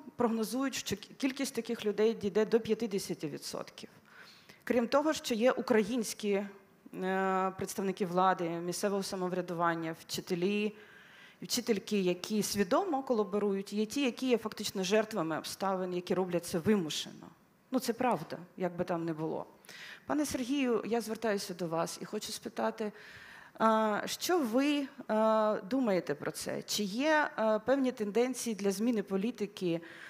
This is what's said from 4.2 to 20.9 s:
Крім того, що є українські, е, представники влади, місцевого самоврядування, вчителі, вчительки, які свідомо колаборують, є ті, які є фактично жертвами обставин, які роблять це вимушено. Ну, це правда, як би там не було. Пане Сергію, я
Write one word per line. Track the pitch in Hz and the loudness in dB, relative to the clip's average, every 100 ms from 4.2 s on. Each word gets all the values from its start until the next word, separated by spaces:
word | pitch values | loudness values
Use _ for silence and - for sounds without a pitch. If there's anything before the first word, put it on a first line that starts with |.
| - - - - | -20 -20 -20 -8
Крім | - 240 233 | 0 2 4
того, | 277 - | 2 2
що | - - | 0 0
є | 226 247 | 2 4
українські, | - - 220 196 247 208 - 208 | 4 4 4 4 0 -2 -4 0
е, | 196 202 - - _ - 180 185 190 190 190 190 185 | 0 -2 -10 -20 _ -14 -6 -2 0 2 2 0 -2
представники | 196 - 196 190 190 | -6 -2 -2 0 0
влади, | 180 185 180 170 | 4 4 4 0
місцевого | 170 175 170 208 196 | -2 -4 -2 0 0
самоврядування, | 190 190 180 180 175 170 170 165 160 165 | -2 -2 -2 -2 -2 0 2 2 -2 -8
вчителі, | - - - 175 185 208 214 208 - - - - - - | -8 -6 -2 0 2 2 0 -4 -18 -20 -20 -20 -20 -14
вчительки, | - - 233 196 - 208 | -4 -2 0 0 0 2
які | 180 180 - 214 | 2 0 0 0
свідомо | - 202 190 294 392 269 | 2 2 2 2 2 0
колаборують, | 269 233 202 208 202 196 196 | 0 0 2 0 0 0 -2
є | 208 214 | -2 0
ті, | 285 | 2
які | 269 233 262 | 0 2 2
є | 226 | 2
фактично | 220 - 208 202 | 2 -6 -6 -2
жертвами | 180 214 214 214 160 151 | 2 4 2 0 -2 -2
обставин, | - - 196 185 185 | -6 -4 -2 0 -2
які | 180 180 | -2 0
роблять | 180 185 175 170 | 0 2 0 0
це | 175 | 0
вимушено. | 196 208 156 - - - - - _ _ - | 4 4 2 -4 -8 -12 -18 -20 _ _ -2
Ну, | 262 | -2
це | - | 0
правда, | 226 254 175 160 160 175 - | 0 2 0 -2 -10 -10 -4
як | 180 175 | -4 -2
би | |
там | 175 170 165 | -2 -2 -2
не | |
було. | 156 160 147 - - - - - - - | -2 -2 -4 -8 -16 -20 -18 -16 -10 -2
Пане | 294 294 | 0 0
Сергію, | 277 240 285 254 226 | -2 -2 0 2 2
я | - | 0